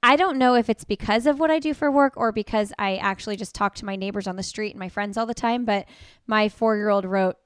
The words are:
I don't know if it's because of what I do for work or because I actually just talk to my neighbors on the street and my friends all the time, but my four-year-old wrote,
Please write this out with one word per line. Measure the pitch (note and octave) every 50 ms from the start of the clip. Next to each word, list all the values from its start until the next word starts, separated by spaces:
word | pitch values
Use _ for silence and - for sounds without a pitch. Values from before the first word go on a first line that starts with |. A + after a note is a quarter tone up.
| -
I | A#3+ C#4
don't | D4+ F#4 F#4+ D4+
know | C4 C4 B3 B3
if | A#3+ A3+ -
it's | A3 - -
because | - G#3 - - - G#3 A#3 A#3
of | D4 D4 C4+
what | D#4+ D#4+
I | D#4+ D#4+
do | C#4 D4+ D4
for | - D4+ C#4+
work | C4+ C#4+ C#4 C4+ -
or | - A#3+ A3+
because | G#3+ A3 G#3 - - G#3+ G#3+ G3+ - -
I | - G3 F#3+
actually | F#3+ - G3 F#3+ - - G#3+ G#3+
just | G3 G3 - -
talk | - G#3 G3 -
to | - -
my | G3+ G3
neighbors | F#3+ F#3+ G3 G3+ G3+ F#3+
on | G3 F3+
the | F#3+ F#3+
street | - - - G#3+ G#3 -
and | -
my | F#3 F3+
friends | - - G3+ G3+ G3
all | A3+ A3+
the | A3+ A#3
time, | - - A#3 A#3 B3 B3
but | A3+ G#3 G3+ F#3+ - - - - - - _ _
my | - G#3+ G#3+ G#3+ G#3
four-year-old | - - A3+ A3+ A3 G#3 G#3 G#3+ G3+ G3+ F#3+
wrote, | F#3 F#3+ G3 F#3+ F#3 - _ _